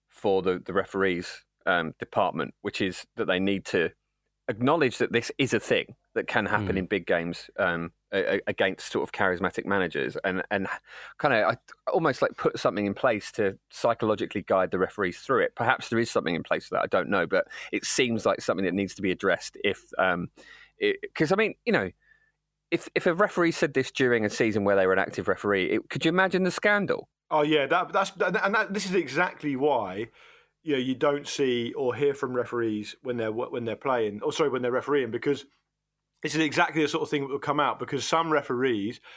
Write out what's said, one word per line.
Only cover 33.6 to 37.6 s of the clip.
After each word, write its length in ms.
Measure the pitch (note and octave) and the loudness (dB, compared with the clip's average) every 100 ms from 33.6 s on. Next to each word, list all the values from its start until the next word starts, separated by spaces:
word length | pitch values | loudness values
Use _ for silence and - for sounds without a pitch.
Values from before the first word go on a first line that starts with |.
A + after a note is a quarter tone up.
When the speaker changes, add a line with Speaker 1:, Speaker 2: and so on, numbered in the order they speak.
| A2+ | -6
Speaker 3:
they're 100 | G#2+ | -4
playing, 460 | C#3 B2 G#2+ G#2 | 0 0 0 -2
or 100 | D3+ | -4
sorry, 160 | C#3+ C#3+ | 0 0
when 120 | B2+ | 2
they're 100 | B2 | 0
refereeing, 400 | B2 C3 C#3+ A#2 | 0 2 0 0
because 340 | A#2 C#3+ C3+ - _ _ _ _ _ _ _ | -2 -2 -2 -6 _ _ _ _ _ _ _
this 100 | D#3 | -4
is 80 | D3+ | 0
exactly 400 | D#3 D#3+ F3 D3+ | 2 2 2 4
the 60 | D3 | 2
sort 160 | D#3+ | 0
of 60 | D3+ | -2
thing 120 | D3 | -2
that 80 | C#3 | -2
will 80 | C#3 | -4
come 200 | D3 | -2
out, 200 | D3 | 2